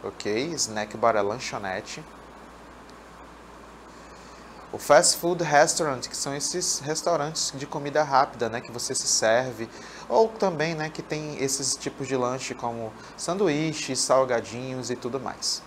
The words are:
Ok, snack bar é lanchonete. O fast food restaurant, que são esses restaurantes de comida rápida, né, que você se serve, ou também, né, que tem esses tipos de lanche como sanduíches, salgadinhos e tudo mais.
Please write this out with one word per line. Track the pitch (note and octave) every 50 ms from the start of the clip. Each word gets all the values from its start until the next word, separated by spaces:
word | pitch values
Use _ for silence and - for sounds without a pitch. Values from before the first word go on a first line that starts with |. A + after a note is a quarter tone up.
| -
Ok, | G2 F#2+ - - G#2 G#2 A2+ C3+ E3+ E3
snack | C3+ - A2 G#2+ G#2+ G#2 G#2+ -
bar | A2+ A2+ A#2 A2
é | G#2+
lanchonete. | G2+ G2+ G#2+ C3 - - - A#2+ G2+ F#2+ F#2 G2+ - - - D#3 D#3 - - - - - - - - - - - - - - - - - - - - - - - - - - - - - - - - - - - - - - - - - - - - - - - - - - - - -
O | - G#2
fast | - - C#3+ D#3 F3 - - -
food | - E3+ F3+ E3 E3+
restaurant, | D3+ D3 C#3+ D#3+ D#3+ - - E3+ D3+ C3 B2
que | - - -
são | - - C#3+ C#3
esses | C#3+ C#3 - - F3+ F3 - - -
restaurantes | C3+ C#3+ D#3 D#3 - F3+ E3+ D3+ C#3+ D#3 D#3+ - - - -
de | C3+ C#3+ C#3
comida | - D#3 C#3+ C#3+ C#3 D3+
rápida, | D3+ C#3 C#3 C3 C#3+ - - A#2 A#2 A2
né, | A2 A#2+
que | - -
você | A2+ A#2+ - - C3
se | - -
serve, | - - - A2+ A2 A2+ A#2+ C3 C3 A#2 A2 A#2 A2+ - - - - - - - -
ou | - - A3+ A3
também, | A3 - G#3 F#3+ E3+ C#3+ D3+ E3 E3
né, | D3+ D#3 D#3
que | D#3 -
tem | E3 - D#3+ D3+ D3+ D3+ D3 -
esses | C3 C3+ - - C#3 - -
tipos | - - C#3+ - - C#3 B2
de | C3+
lanche | B2+ B2 A#2+ B2+ C3 - -
como | A#2+ - - A#2+ A#2 A#2 A2+ A2 A2+ - - - -
sanduíches, | - - - F3 G3 G#3 E3+ C#3+ D3 D#3+ D#3+ D3+ - - - C3 -
salgadinhos | - - B2+ C3 C3 B2+ B2 A#2 G#2 G2+ G#2 A#2+ B2+ C3 B2+ B2+ B2 A2
e | B2
tudo | B2 - B2 A#2 C3+
mais. | B2 G2 - - - - - - -